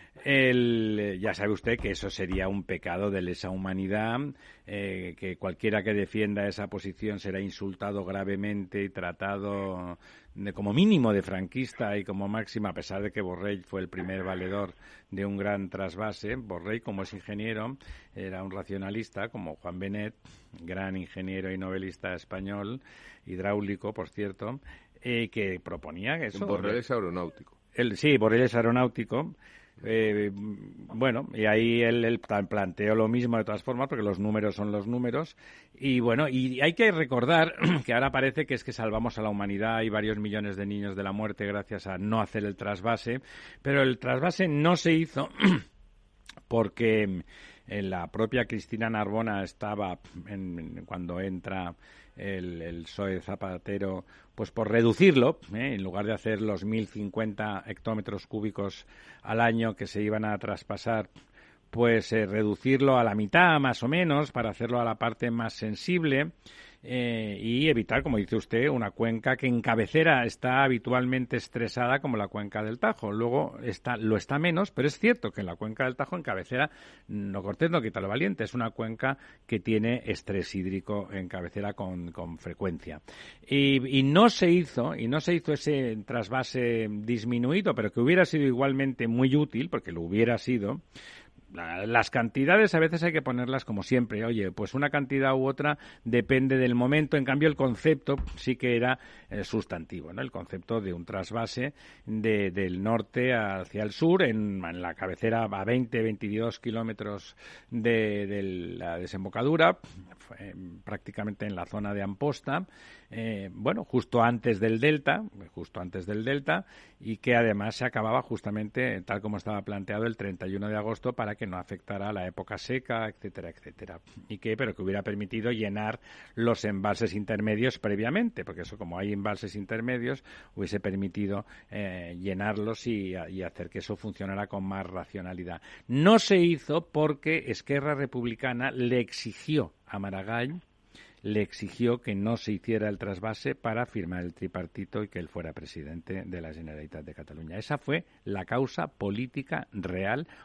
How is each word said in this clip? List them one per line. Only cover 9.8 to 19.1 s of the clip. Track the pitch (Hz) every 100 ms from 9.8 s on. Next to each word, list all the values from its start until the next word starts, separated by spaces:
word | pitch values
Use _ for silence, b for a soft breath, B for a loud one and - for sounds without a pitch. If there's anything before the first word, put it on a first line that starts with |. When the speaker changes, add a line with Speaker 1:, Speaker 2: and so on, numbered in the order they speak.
| 90 87 b b b -
Speaker 1:
de, | 101
como | 95 101
mínimo | 117 208 185 117
de | 101
franquista | 92 95 95 127 127 - 110 104
y | 98
como | 98 98
máxima, | 110 107 110 104
a |
pesar | 85 - 95
de | 101
que | 107
Borrell | 92 90 101 101 -
fue | 98
el | 90
primer | 92 90 95
valedor | 92 92 92 101 95 - b b _
de | 98 101
un | 101
gran | 101 101 95
trasvase. | 95 95 87 107 98 104 127
Borrell, | 110 87 92 117
como | 117 98
es | 95
ingeniero, | 98 - 104 110 107 113 139 b b b -
era | 95 92
un | 95
racionalista, | 95 92 98 98 107 107